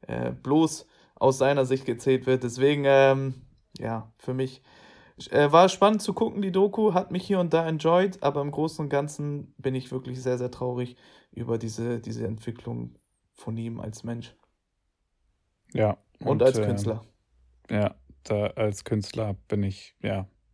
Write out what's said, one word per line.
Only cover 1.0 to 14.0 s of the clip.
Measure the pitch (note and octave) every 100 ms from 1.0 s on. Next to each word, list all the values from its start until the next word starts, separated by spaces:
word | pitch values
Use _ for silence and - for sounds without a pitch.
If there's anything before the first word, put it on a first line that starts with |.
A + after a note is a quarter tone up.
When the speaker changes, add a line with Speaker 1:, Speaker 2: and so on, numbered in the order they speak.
| _ -
Speaker 1:
aus | B2+ C3+
seiner | C3+ C#3+ C3
Sicht | C3 C3+
gezählt | A#2 C3+ C3 B2+
wird. | C3
Deswegen, | B2 B2 C#3 D3 C#3
ähm, | C3+ C3+ C3+ C3+ C3 - _ _ -
ja, | A2+ A2+ A2 _
für | -
mich, | B2+ C3 - _ - - - - - -
äh, | C3 D3
war | D#3+ F#3
spannend | F#3 G3+ G#3+
zu | -
gucken, | F#3+ A3+ G3
die | G3
Doku, | F#3+ G3+ G#3+ G#3+
hat | F3+ F#3
mich | F3+ -
hier | G3
und | E3+
da | E3 E3
enjoyed, | D#3 D#3+ F3 G3 F#3
aber | C#3 C#3+
im | C#3+
Großen | D3 D#3+ D#3+
und | D3
Ganzen | C#3+ D3 - D3 C#3+ - -
bin | C#3
ich | C3 C3
wirklich | C3 C3 B2+
sehr, | B2+ B2
sehr | B2
traurig | - B2+ B2 B2 - _ - _
über | - A#2 A#2
diese, | A2+ A2+ A#2 A#2+
diese | A2 A2+ A2
Entwicklung | A2 - A2+ - A#2+ A#2+ - _ _ _
von | _ - A2+
ihm | A#2 A#2
als | - A2